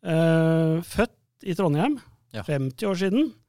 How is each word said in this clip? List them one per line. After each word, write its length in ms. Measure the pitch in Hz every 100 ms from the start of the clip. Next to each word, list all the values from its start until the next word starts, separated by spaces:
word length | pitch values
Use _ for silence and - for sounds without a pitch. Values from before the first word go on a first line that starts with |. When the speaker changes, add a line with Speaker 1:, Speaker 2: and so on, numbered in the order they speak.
Speaker 1:
Eh, 760 | - 160 165 160 160 160 160 160
født 640 | 175 - 233 _ _ _ 196
i 60 | 170
Trondheim, 380 | 185 147 233 285 - _ _
Speaker 2:
Ja. 80 | 110
Speaker 1:
femti 400 | - 143 131 - 214
år 80 | 180
siden. 300 | 190 214 311 -